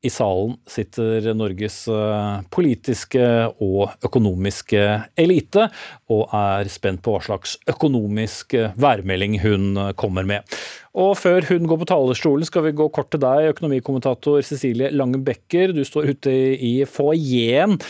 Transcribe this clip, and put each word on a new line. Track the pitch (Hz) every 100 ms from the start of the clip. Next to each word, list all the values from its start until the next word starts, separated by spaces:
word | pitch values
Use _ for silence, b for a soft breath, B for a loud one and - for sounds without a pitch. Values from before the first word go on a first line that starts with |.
I | -
salen | - 107 92 107 123 _
sitter | - 104 - 113 110 107
Norges, | 110 107 95 104 - -
eh, | 107 107 107 104 101 95
politiske | - 170 117 - 117 - 131 123 117 113 -
og | 101 95 101 -
økonomiske | - 123 104 90 98 - - 104 101 104 107 -
elite, | 165 175 - 196 220 B B B _
og | 107 -
er | 107 101 98 98
spent | - 98 92
på | - 98
hva |
slags | - 101 - - -
økonomisk, | 139 160 127 104 107 110 - -
eh, | 127 110 98
værmelding | 143 110 95 92 101 107
hun, | 107 101 98 98
eh, | 98
kommer | 95 107 92 95
med. | 101 - B B B B
Og | - 190 196
før | 185 180 151
hun | 180 170
går | 160
på | 165
talerstolen, | 175 131 123 160 143
skal | 165 180
vi | 156
gå | 147 156
kort | - 127
til | 156
deg, | 131 139 156 147
økonomikommentator | 156 131 120 135 135 123 - 147
Cecilie | 131 139 135 117 139
Lange | 143 131 135
Becker. | 135 120 _ 175 190
Du | 160 135
står | 151 147
ute | 139 139
i, | 131 131 131 123 123
i |
foajeen. | 139 - 143 160 143 127 113 127 196 196 B